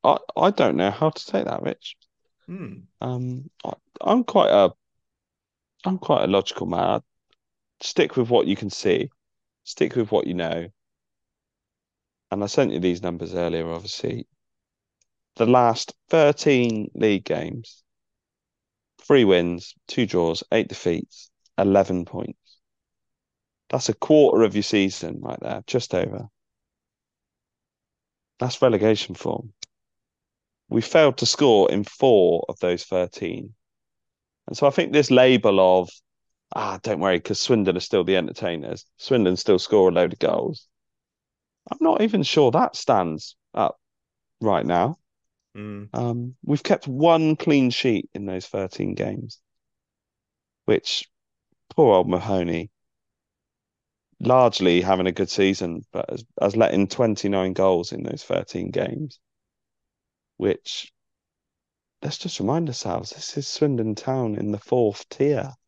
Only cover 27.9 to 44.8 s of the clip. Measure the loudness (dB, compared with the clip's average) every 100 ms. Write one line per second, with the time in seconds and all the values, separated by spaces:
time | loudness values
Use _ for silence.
27.9 | _ _ _ _ _ -8 2 2 4 2
28.9 | 2 -2 -8 -8 -8 -10 _ -20 _ _
29.9 | _ _ _ _ _ _ _ _ -2 2
30.9 | 4 4 4 -2 2 4 6 4 2 -4
31.9 | 0 4 6 4 2 -2 -2 -2 -4 -4
32.9 | -4 -4 -6 -8 -8 -12 -20 _ _ _
33.9 | _ _ _ _ _ -16 0 0 2 0
34.9 | 2 4 6 8 6 4 4 6 4 0
35.9 | -10 _ _ _ _ _ -10 -8 -8 -6
36.9 | -2 0 0 -2 -6 0 2 2 -2 -2
37.9 | -2 0 0 -2 -6 -6 -6 -10 -14 -16
38.9 | _ -2 0 2 0 2 2 4 4 4
39.9 | 4 0 0 -2 -2 -4 -8 _ _ _
40.9 | _ _ _ _ _ _ _ -16 -2 0
41.9 | 2 2 0 0 4 4 4 0 -2 0
42.9 | 0 0 -6 -12 _ _ -2 -2 -4 _
43.9 | _ _ _ _ _ -2 0 0 0